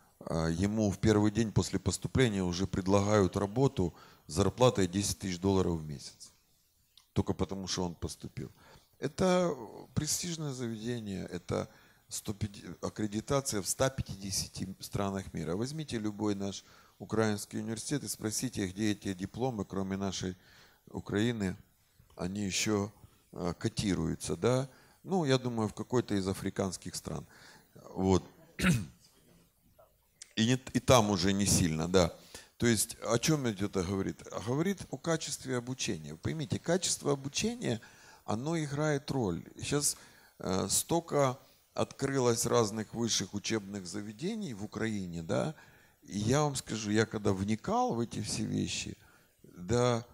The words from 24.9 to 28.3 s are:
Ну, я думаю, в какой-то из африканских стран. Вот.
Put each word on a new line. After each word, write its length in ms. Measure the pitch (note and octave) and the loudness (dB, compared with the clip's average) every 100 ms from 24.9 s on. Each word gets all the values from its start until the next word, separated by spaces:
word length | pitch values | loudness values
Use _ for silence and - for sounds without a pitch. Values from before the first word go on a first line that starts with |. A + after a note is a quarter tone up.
| _ | _
Ну, 220 | C#3+ F#3+ C#3+ | -4 0 2
я 120 | C3 | 2
думаю, 320 | B2 A#2 G#2+ | 0 -2 -2
в 40 | |
какой-то 420 | - G#2+ B2 - G2+ | -4 -2 0 2 0
из 120 | F#2+ | 0
африканских 680 | F#2 F#2+ - F#2+ - F2 - | -2 -2 -2 -2 -4 -10 -10
стран. 320 | - D2+ - - - - _ - - | -8 -8 -10 -18 -20 -20 _ -20 -10
Вот. 300 | F2+ F#2+ F2+ - | 0 4 4 2